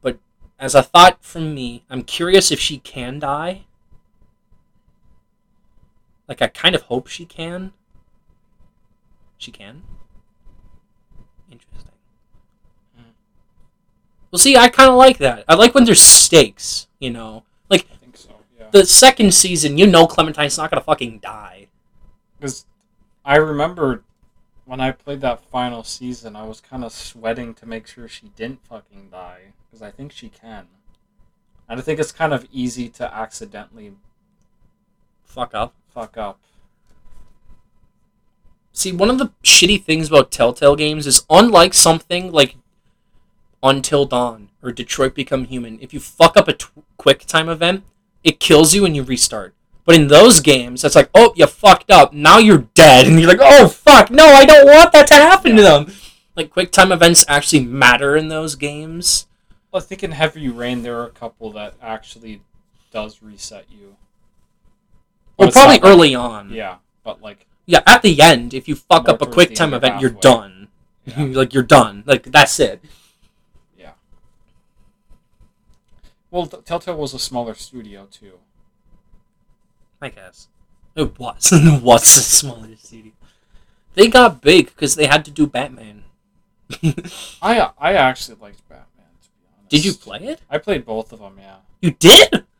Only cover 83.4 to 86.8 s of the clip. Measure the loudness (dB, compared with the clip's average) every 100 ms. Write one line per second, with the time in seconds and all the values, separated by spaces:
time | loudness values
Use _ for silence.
83.4 | _ _ _ _ _ -2 0 2 0 0
84.4 | 0 0 -2 _ -8 -4 -2 -4 -6 -8
85.4 | -6 -6 -12 -16 -20 _ -20 _ _ _
86.4 | _ _ _ -10